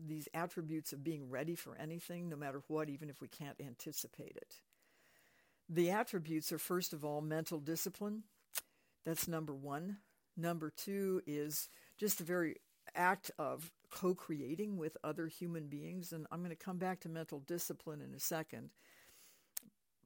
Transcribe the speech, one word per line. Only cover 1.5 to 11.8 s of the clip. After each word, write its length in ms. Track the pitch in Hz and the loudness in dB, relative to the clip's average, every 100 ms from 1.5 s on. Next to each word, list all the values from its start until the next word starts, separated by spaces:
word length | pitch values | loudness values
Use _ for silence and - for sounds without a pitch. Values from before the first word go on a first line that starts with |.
for 220 | 170 - - | 0 -4 -6
anything, 520 | 156 170 - 175 175 | -4 -4 -4 -4 -2
no 80 | 147 | -2
matter 260 | 147 135 - | -2 -2 0
what, 200 | 156 151 | 0 2
even 220 | 139 151 | -2 -6
if 100 | 135 | -8
we 80 | 131 | -10
can't 320 | - 143 - | -8 -8 -6
anticipate 760 | 139 123 - 151 - - - - | -10 -8 -6 -4 -6 -8 -12 -12
it. 200 | - - - _ _ _ - - - - _ _ - | -14 -18 -20 _ _ _ -20 -20 -20 -20 _ _ 0
The 220 | 170 175 | 6 6
attributes 600 | 202 240 190 156 160 - | 6 4 0 0 0 0
are, 60 | 160 | -2
first 360 | - 180 180 | 2 2 2
of 100 | 156 | 0
all, 160 | 147 147 | 0 0
mental 400 | 156 156 160 160 | 2 2 2 0
discipline. 640 | 143 165 190 - 208 214 214 _ _ - - _ _ _ | 2 0 0 -2 -2 -2 -6 _ _ -4 -4 _ _ _
That's 240 | - 165 - | -2 0 2
number 260 | 160 156 | 0 0
one. 440 | 135 139 143 180 202 - _ _ - | -4 -4 -2 -2 -6 -10 _ _ -2
Number 340 | 170 170 156 | 2 2 0
two 500 | - - 196 196 185 - | -4 -2 2 4 4 2
is 420 | 147 151 151 - - | 0 2 0 -2 -8